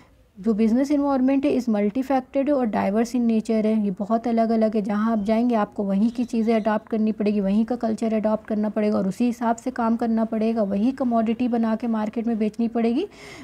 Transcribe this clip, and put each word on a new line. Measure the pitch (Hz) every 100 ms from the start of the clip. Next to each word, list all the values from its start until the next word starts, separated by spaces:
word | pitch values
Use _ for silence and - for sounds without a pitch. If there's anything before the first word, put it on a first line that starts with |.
| - _ _ -
जो | 196
business | 208 220 240 277
environment | 294 285 269 254 269 285
है |
is | 254 233
multifaceted | 208 208 262 262 262 254 277 277
और | 285 240
diverse | 196 196 208 240 254
in |
nature | 233 220 214 220 214
है, | 220 202
ये |
बहुत | 190 202 226 240
अलग | 226 226
अलग | 226 220 214
है। |
जहाँ | 202 208 220
आप | 226
जाएंगे | 196 220 247 226
आपको | 208 -
वहीं | 202 196 226
की | 233
चीज़ें | 240 226 220 226
adopt | 214 214 -
करनी | 220 214
पड़ेगी, | 220 214 208
वहीं | 190 208 226
का | 240
culture | 226 214 226
adopt | 220 214 214 -
करना | 214 214
पड़ेगा | 214 214 214
और | 190
उसी | 190 247
हिसाब | 226 233 233
से | 254
काम | 254 226 233
करना | 240 226 226
पड़ेगा, | 226 220 226
वही | 196 202 233
commodity | 269 254 233 220 226 247
बना | 233 220 214
के | 240
market | 220 214 240 226
में | 220
बेचनी | 214 - 233
पड़ेगी | 233 226 240 403 - - -